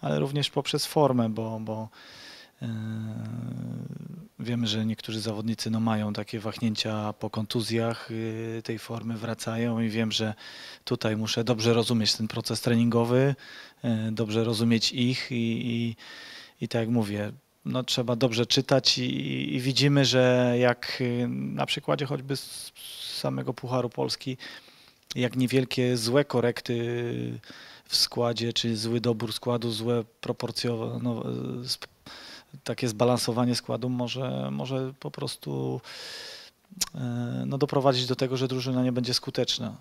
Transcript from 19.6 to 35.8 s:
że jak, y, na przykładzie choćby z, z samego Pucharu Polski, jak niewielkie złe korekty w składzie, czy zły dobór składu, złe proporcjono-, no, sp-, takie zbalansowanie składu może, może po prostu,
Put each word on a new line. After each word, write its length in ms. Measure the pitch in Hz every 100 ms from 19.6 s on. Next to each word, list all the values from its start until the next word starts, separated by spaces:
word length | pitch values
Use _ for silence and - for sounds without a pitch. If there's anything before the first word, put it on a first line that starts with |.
| 127 123 139 143 131
że 500 | 127 127 123 123 120
jak, 380 | 123 120 - -
y, 260 | 123 120 120
na 360 | 127 135 139 139
przykładzie 400 | - - 147 139
choćby 320 | 139 135 139
z, 40 | - - - - - -
z 160 | - -
samego 340 | 139 135 131
Pucharu 360 | 127 127 127 120
Polski, 480 | - 131 - - 127 - - - - - _ _ -
jak 200 | 123 127
niewielkie 600 | 127 127 127 - 123 123
złe 280 | 110 127 143
korekty 1120 | 127 120 117 - 120 117 120 120 120 120 117 - - - - _
w 100 | -
składzie, 580 | - - 120 113 117
czy 240 | 113 120 113
zły 240 | 113 120
dobór 320 | 120 113 113
składu, 380 | 107 - 120 120
złe 320 | 107 113 120 113 _
proporcjono-, 760 | - 117 117 - 123 117 117 120
no, 220 | 120 117 - 123 127 127 123 -
sp-, 120 | - _ - - - - - -
takie 240 | - 117 127
zbalansowanie 680 | 107 120 123 - 117 123 117
składu 340 | - 120 127
może, 600 | 127 120 123 127 131 131
może 420 | 139 135 131 131 131
po 120 | 147
prostu, 720 | - 135 - - 135 131 131